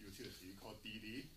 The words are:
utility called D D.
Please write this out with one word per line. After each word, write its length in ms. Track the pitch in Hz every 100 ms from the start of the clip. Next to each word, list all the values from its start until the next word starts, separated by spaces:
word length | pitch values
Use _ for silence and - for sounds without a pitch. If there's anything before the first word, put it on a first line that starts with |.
utility 560 | 98 101 107 92 92 101
called 240 | 113 110
D 180 | 110 107
D. 260 | 107 127 139